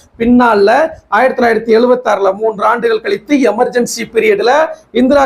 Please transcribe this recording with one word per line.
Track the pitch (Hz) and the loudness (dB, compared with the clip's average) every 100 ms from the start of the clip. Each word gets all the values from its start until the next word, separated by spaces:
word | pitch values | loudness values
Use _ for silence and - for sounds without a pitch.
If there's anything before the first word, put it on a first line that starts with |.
| _ - | _ -6
பின்னால | 233 247 240 208 202 254 320 - - 208 | 0 2 4 2 2 2 0 -6 -4 0
ஆயிரத்தி | 262 - | 0 0
தொள்ளாயிரத்தி | 240 220 226 220 | 0 0 0 2
எழுபத்தாறுல, | 247 247 247 196 196 196 | 2 0 0 0 -2 -2
மூன்று | 220 202 214 | -4 -2 -2
ஆண்டுகள் | 233 226 220 | 0 -2 -4
கழித்து, | 220 202 - 285 226 | -4 -6 -2 0 0
எமர்ஜென்சி | 208 247 247 240 - 226 | 0 -2 -2 -4 -6 -6
பீரியட்ல | 226 220 202 220 285 320 - _ 233 | -2 0 0 2 0 0 -6 _ -2
இந்திரா | 254 285 | 2 2